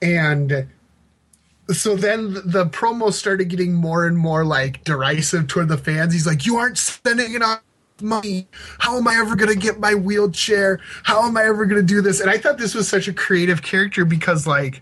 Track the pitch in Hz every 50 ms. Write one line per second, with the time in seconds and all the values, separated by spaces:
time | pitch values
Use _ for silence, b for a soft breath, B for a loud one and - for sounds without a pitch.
0 | - 170 175 170 160 151 147 147 143 139 143 139 135 135 - _ _ _ _ _
1 | _ _ _ _ _ _ _ _ _ _ _ _ _ _ 190 160 - 220 208 190
2 | 190 208 208 226 226 214 190 196 196 185 170 196 185 170 135 - - 233 233 233
3 | 233 214 190 - - 208 196 190 185 180 175 180 180 180 175 170 170 160 160 170
4 | 170 170 170 170 165 165 160 156 160 156 151 135 135 135 131 - - - 156 139
5 | 131 135 147 151 160 - - 175 160 135 - - 170 160 160 147 135 - 156 156
6 | 160 170 170 175 160 160 160 151 135 202 240 233 233 247 240 165 - - - -
7 | _ 247 233 233 247 233 226 240 233 220 220 220 - _ _ _ _ _ _ _
8 | 202 214 220 220 202 202 196 185 185 _ B B B B B B - - 240 254
9 | 240 233 226 226 233 214 233 208 214 214 214 202 185 220 208 214 208 208 214 208
10 | 190 185 208 208 208 202 165 - - - 220 202 202 196 190 175 B B B B
11 | B - 226 214 226 233 233 226 220 220 220 208 214 202 202 208 202 175 190 208
12 | 202 196 190 - 202 190 196 214 - 311 294 - 240 214 - 233 208 190 - 202
13 | 190 - 190 - - - 196 180 175 175 180 160 - - - 190 196 202 196 -
14 | 180 165 165 165 156 - 180 165 147 156 151 143 143 139 131 -